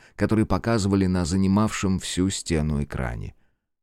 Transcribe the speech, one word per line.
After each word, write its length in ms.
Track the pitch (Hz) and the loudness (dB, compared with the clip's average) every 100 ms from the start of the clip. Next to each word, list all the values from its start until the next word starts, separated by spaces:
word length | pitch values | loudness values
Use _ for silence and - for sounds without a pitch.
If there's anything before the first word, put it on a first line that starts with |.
| - - | -16 -4
который 300 | 101 110 107 | 0 2 2
показывали 640 | 92 117 117 98 98 92 | 0 0 0 2 2 2
на 180 | 90 80 | 2 0
занимавшем 720 | 95 95 101 107 - 98 92 | 2 4 4 2 0 -2 -2
всю 320 | - 90 95 | -4 -2 -2
стену 540 | - - 80 76 71 | -2 -2 -2 0 -2
экране. 500 | 71 64 60 57 50 - _ _ _ _ | -4 -6 -6 -8 -12 -14 _ _ _ _